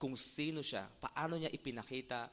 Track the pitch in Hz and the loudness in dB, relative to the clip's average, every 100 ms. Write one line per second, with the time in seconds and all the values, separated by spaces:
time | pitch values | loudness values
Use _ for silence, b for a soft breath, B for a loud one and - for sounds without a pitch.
0 | 135 127 - - 156 156 131 104 98 - | -2 2 2 4 2 2 0 0 -4 -6
1 | 117 139 160 165 156 - 135 117 - 131 | -4 0 2 2 0 0 -4 -4 -4 -4
2 | - 123 117 | -2 -4 -4